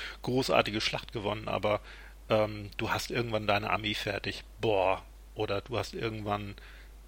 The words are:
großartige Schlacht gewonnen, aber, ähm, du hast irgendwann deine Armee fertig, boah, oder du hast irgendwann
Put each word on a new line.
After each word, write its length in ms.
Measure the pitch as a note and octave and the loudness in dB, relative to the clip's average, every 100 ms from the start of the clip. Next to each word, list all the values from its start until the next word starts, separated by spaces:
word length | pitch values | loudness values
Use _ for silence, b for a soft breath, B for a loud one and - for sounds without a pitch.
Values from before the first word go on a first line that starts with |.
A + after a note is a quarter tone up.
| B B | B B
großartige 580 | - B2+ B2+ E2 - G#2+ | 0 0 4 4 4 2
Schlacht 320 | - - - | 0 -2 -4
gewonnen, 360 | A#2+ G2+ G#2+ A2 | -4 -2 -4 -2
aber, 320 | G#2 G#2 G#2 B B B B - | 0 2 2 B B B B 2
ähm, 400 | A2 G#2+ G#2 G2+ - | 2 4 0 -10 -6
du 120 | A2 | -2
hast 200 | - - | 0 0
irgendwann 360 | - A#2+ G#2+ G#2 | -2 0 0 4
deine 220 | G#2 G#2+ | 4 4
Armee 240 | F#2+ G#2+ | 2 2
fertig, 520 | G#2+ G#2+ G2+ G2+ - - - | 0 0 -2 -2 -6 -10 -2
boah, 400 | A#2 G2 F#2 F#2+ - - - | 4 6 6 4 -2 -18 -14
oder 260 | - G#2+ G2 | -4 0 0
du 160 | - A2+ | 0 -2
hast 160 | G2+ | -2
irgendwann 640 | - A2+ A2 G#2 G#2 G2+ - B B B - | -2 -4 -2 -2 -2 -2 -10 B B B -18